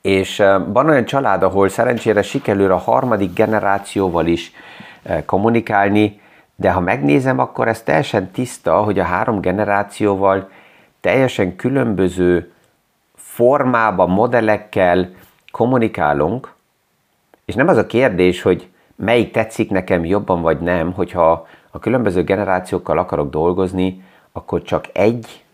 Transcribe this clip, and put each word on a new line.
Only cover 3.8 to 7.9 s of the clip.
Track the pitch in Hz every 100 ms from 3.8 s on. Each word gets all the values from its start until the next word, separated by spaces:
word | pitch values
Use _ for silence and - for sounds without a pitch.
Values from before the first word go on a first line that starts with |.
| 98 101 95 85 82
is, | 85 - - - - - -
ö, | - 85
kommunikálni, | - 98 110 117 113 104 101 104 107 - _ _ _
de | - 95
ha | 92
megnézem, | 90 123 143 143 131 131
akkor | 127 - 117
ez | 110
teljesen | -